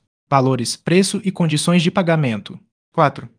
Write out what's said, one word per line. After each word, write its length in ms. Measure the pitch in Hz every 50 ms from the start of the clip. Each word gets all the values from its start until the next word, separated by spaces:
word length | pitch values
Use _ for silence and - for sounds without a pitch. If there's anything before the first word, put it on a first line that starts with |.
| _ _ _ _ _
valores, 480 | - 143 135 127 131 131 120 117 - -
preço 460 | - _ - 165 190 196 190 - 190 -
e 80 | 190
condições 520 | - - 175 160 156 147 - 175 175 180 156
de 80 | 180
pagamento. 680 | 180 208 180 170 165 160 147 120 110 101 - - - - - _ _ _ _ _
Quatro, 380 | _ 165 151 135 - - 135 - -